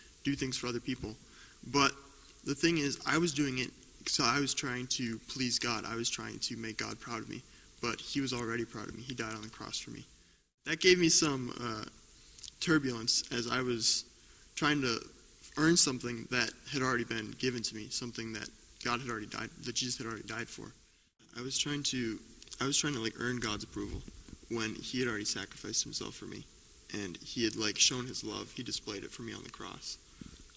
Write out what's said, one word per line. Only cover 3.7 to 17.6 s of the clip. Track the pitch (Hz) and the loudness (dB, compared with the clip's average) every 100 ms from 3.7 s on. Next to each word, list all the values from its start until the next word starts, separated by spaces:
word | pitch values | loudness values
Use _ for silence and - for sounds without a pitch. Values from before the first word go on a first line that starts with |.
| - - - - | -4 -16 -8 0
so | - | 4
I | 123 135 | 6 4
was | 135 | 4
trying | - 139 123 127 | 0 0 -2 -2
to | - 120 110 - | 0 0 -2 -6
please | 131 127 113 | -2 2 2
God. | 120 113 | 2 0
I | 95 113 | -2 -2
was | 117 | 0
trying | - 110 107 | -2 -4 -4
to | - 113 | -4 -4
make | 113 107 | -6 -4
God | 110 110 | -4 -4
proud | - 117 | -6 -6
of | 110 | -6
me. | - - - - - | -8 -10 -16 -16 -4
But | 120 113 | -2 -2
he | - 139 | -2 0
was | 135 | 0
already | 123 113 117 | 0 0 0
proud | 113 117 - | -2 -4 -8
of | - | -8
me. | |
He | 127 | -8
died | 123 110 | -4 -4
on | 110 | -4
the | 110 | -8
cross | - 110 - | -8 -6 -4
for | - | -4
me. | 110 - - - - - _ | -8 -10 -16 -20 -20 -20 _
That | - 160 | -4 4
gave | 185 180 | 8 10
me | 165 | 10
some, | - 156 135 120 - | 8 6 4 0 -2
uh, | 120 110 - - - - - - - - | -2 -2 -6 -10 -16 -16 -14 -10 -10 -4
turbulence | - 156 135 117 117 - - | 6 6 6 -2 2 2 2
as | 120 117 | -2 2
I | 123 | 2
was | 127 120 110 - - - - - - | 4 4 6 4 2 -12 -14 -14 -10
trying | - 147 147 | 4 6 6
to | 127 113 - - - - - - | 6 2 -2 -12 -16 -14 -8 4
earn | 156 170 | 6 8
something | 151 127 123 117 - | 8 4 -2 -4 0
that | 123 110 - - | 2 2 0 -4
had | 139 | 0
already | 131 120 | 4 2
been | 117 113 107 | 2 -2 -2
given | - 127 123 | 0 0 0